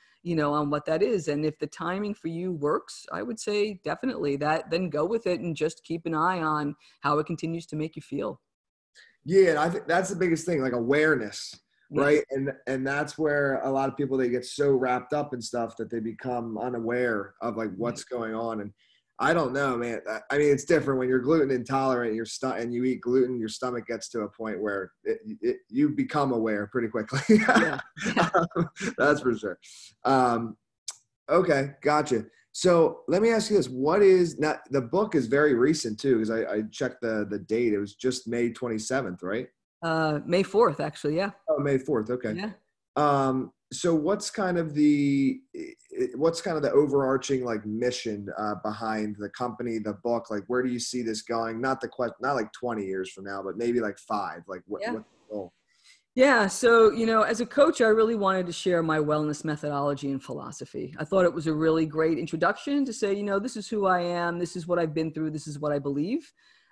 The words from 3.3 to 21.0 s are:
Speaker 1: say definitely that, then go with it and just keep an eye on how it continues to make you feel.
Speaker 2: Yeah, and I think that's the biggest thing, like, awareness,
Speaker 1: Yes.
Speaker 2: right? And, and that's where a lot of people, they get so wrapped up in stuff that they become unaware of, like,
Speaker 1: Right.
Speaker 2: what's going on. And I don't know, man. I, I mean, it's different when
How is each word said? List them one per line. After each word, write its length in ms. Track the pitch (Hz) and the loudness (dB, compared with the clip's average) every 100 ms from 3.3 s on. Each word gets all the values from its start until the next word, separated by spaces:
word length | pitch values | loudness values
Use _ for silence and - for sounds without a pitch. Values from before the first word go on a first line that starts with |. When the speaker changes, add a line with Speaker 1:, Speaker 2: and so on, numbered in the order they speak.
| 220 | -6
Speaker 1:
say 400 | - 208 214 196 | -4 0 -2 -2
definitely 540 | - - 262 233 143 139 | -6 -4 -4 -2 -2 0
that, 340 | 147 160 - | 0 0 0
then 180 | 165 185 | -2 0
go 160 | 147 | 0
with 220 | 170 226 185 | 0 0 0
it 140 | 175 | -2
and 160 | 170 151 | -2 -2
just 260 | 156 - | -2 -4
keep 240 | - 165 165 | -8 -6 -2
an 80 | |
eye 260 | 156 170 185 | 0 0 0
on 360 | 156 151 147 147 _ _ | 0 0 -2 -6 _ _
how 180 | 143 147 | 0 0
it 80 | 151 | 0
continues 400 | 160 165 165 - | -4 -4 -6 -6
to 100 | 156 | -6
make 200 | 156 156 | -6 -8
you 60 | |
feel. 380 | - 139 - 131 _ _ _ _ _ _ - _ | -10 -6 -6 -8 _ _ _ _ _ _ -20 _
Speaker 2:
Yeah, 260 | 139 190 180 | 2 6 8
and 80 | 151 | 6
I 100 | 143 | 2
think 200 | - - | 0 0
that's 220 | 170 190 | 0 2
the 60 | 180 | 0
biggest 300 | 185 160 - | 0 0 0
thing, 160 | 160 | 0
like, 120 | 131 | 0
awareness, 800 | 120 117 147 156 135 107 - - - _ _ - | 0 2 4 4 2 -2 -10 -14 -16 _ _ -6
Speaker 1:
Yes. 100 | 143 | 0
Speaker 2:
right? 240 | 143 151 - | 4 4 2
And, 220 | 135 139 - - | -4 -4 -6 -6
and 180 | 135 135 | -4 -2
that's 320 | 143 143 - | -2 -4 -2
where 420 | 156 147 143 135 | 0 2 0 0
a 80 | 135 | -2
lot 180 | 135 135 | 0 -2
of 80 | 131 | -2
people, 200 | 135 131 | -2 0
they 120 | 123 | 0
get 160 | 123 | 0
so 260 | - - 143 | -6 0 2
wrapped 420 | 131 127 123 - | 4 2 0 -2
up 220 | 147 139 | -4 -4
in 80 | 123 | -8
stuff 340 | 110 120 117 - | -6 -4 -4 -6
that 120 | 110 | -6
they 80 | 117 | -6
become 580 | 110 110 131 123 117 104 | -6 -8 -6 -4 -4 -6
unaware 800 | 123 120 113 120 123 107 98 - | -4 -4 -2 0 0 -2 -6 -8
of, 140 | 117 110 | -8 -4
like, 140 | 110 | -6
Speaker 1:
Right. 80 | 90 | -4
Speaker 2:
what's 260 | 120 120 | -4 -6
going 280 | - 123 113 | -8 -6 -6
on. 280 | 110 117 110 | -4 -4 -6
And 120 | 101 - _ _ _ - | -8 -14 _ _ _ -2
I 160 | 147 | 0
don't 180 | 165 135 | 2 0
know, 240 | 135 139 120 | 0 0 -2
man. 240 | 120 110 - | -4 -6 -6
I, 100 | 110 - | -10 -2
I 60 | 143 | 2
mean, 120 | 147 | 4
it's 140 | 135 | 2
different 340 | - 160 135 | 4 2 2
when 100 | 131 | -2